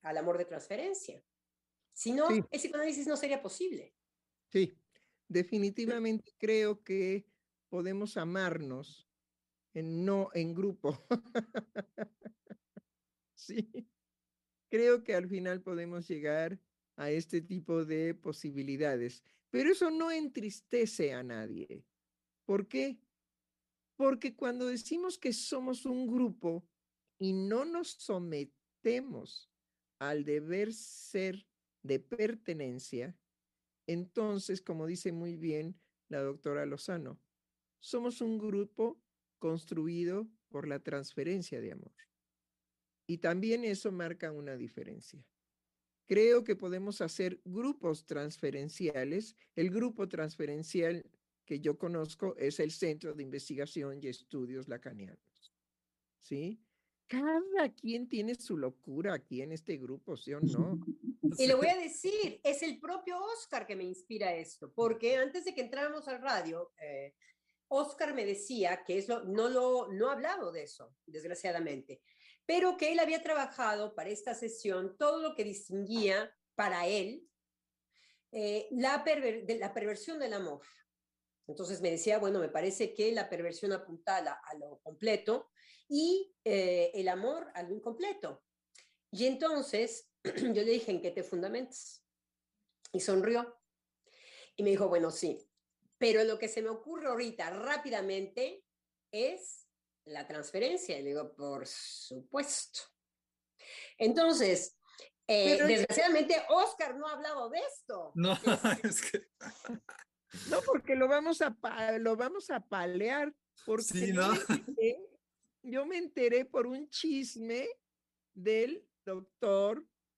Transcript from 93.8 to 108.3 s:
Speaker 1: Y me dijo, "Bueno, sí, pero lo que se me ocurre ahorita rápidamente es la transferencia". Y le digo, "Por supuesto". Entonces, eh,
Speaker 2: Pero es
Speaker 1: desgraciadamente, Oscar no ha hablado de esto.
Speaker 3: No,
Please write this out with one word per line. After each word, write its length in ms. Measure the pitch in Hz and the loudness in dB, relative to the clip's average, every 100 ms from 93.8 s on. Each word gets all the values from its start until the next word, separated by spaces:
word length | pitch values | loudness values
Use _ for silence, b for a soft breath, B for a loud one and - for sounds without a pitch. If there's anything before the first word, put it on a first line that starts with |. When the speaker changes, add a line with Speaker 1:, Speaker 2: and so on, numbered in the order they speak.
| _ _ B B B B B - | _ _ B B B B B 0
Speaker 1:
Y 80 | |
me 80 | 202 | 2
dijo, 180 | 196 196 | 4 6
"Bueno, 220 | 175 160 | 4 4
sí, 360 | - 165 - - _ _ _ _ _ | 2 -2 -4 -8 _ _ _ _ _
pero 260 | 226 220 | 6 6
lo 160 | 220 220 | 6 2
que 80 | 220 | -2
se 140 | 226 | -2
me 80 | 220 | -2
ocurre 380 | 220 - 320 294 | -4 -8 -4 -2
ahorita 420 | 233 233 220 165 | -2 -2 -4 -6
rápidamente 1160 | 196 247 294 285 214 190 190 190 240 269 392 _ _ _ _ _ | -4 -2 -2 -2 -2 -2 -2 -4 -2 -2 -4 _ _ _ _ _
es 560 | 214 262 370 - - _ _ _ _ - | -2 -2 -2 -10 -16 _ _ _ _ -12
la 220 | 147 143 | -10 -8
transferencia". 680 | 151 143 190 254 359 - 147 | -8 -4 0 2 0 -2 -4
Y 60 | |
le 60 | 139 | -2
digo, 260 | 147 147 - | -2 -4 -8
"Por 320 | 143 139 127 | -6 -6 -8
supuesto". 1120 | - - - - 254 262 285 277 - - - - _ _ _ _ _ _ _ B B B - | -10 -10 -12 -12 -12 -6 -4 -2 -4 -6 -10 -14 _ _ _ _ _ _ _ B B B 2
Entonces, 800 | 220 320 330 294 202 175 - - B B B _ - | 4 6 6 6 6 4 0 -10 B B B _ 2
eh, 280 | 208 190 196 | 6 8 8
Speaker 2:
Pero 100 | 294 | 8
es 120 | 226 | 8
Speaker 1:
desgraciadamente, 640 | - 294 349 311 302 320 - | 6 4 6 6 6 4 6
Oscar 480 | 349 440 - 294 254 | 6 6 2 -4 -2
no 100 | 302 | -6
ha 60 | |
hablado 360 | 294 302 285 233 | -4 -4 -4 -2
de 100 | 311 | -2
esto. 520 | 539 - - 202 156 170 | -4 -6 -8 -8 -4 0
Speaker 3:
No, 180 | 180 | 2